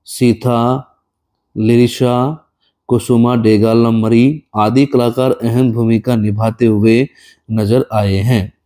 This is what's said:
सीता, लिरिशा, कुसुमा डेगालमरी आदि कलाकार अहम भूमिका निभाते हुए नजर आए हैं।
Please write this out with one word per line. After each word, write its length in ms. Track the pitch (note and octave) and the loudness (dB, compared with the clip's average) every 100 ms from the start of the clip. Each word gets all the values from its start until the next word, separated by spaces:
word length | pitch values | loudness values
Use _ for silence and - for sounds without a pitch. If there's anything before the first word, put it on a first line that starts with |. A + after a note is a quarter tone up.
| - | -20
सीता, 540 | - B2 A2+ B2+ A#2 A#2 C3+ - _ _ _ _ _ _ - | -2 0 0 -2 0 0 -2 -8 _ _ _ _ _ _ -4
लिरिशा, 920 | A2 A#2+ A#2+ - B2+ B2 C3 D#3 _ _ _ _ - | 0 2 2 0 -2 0 -4 -6 _ _ _ _ -4
कुसुमा 460 | A#2+ - A#2+ A#2+ A#2+ | -4 0 2 2 2
डेगालमरी 1080 | A2 G#2+ A2 A#2 A#2 A2+ A2 A#2 C3 D3+ _ A2 | 2 2 2 2 2 0 0 2 2 -2 _ -2
आदि 280 | G#2+ B2+ C#3 | 0 0 0
कलाकार 460 | B2 A#2+ A#2+ C3 | 0 0 -2 -2
अहम 380 | B2 A#2 A#2+ C3 | -2 -2 0 -2
भूमिका 440 | A2+ A2+ A2+ B2 A#2 | 0 0 0 -2 -2
निभाते 480 | G#2 G#2 A2+ A2+ A#2 | -2 -2 -4 0 0
हुए 420 | G#2+ A2 A2+ C#3 _ _ _ - | 2 2 2 -2 _ _ _ -8
नजर 360 | A2 G2+ B2 - | -4 0 -2 -2
आए 220 | A2 G2+ F#2+ | -2 -2 -2
हैं। 360 | A2+ A#2+ F#2 _ | 0 -2 -4 _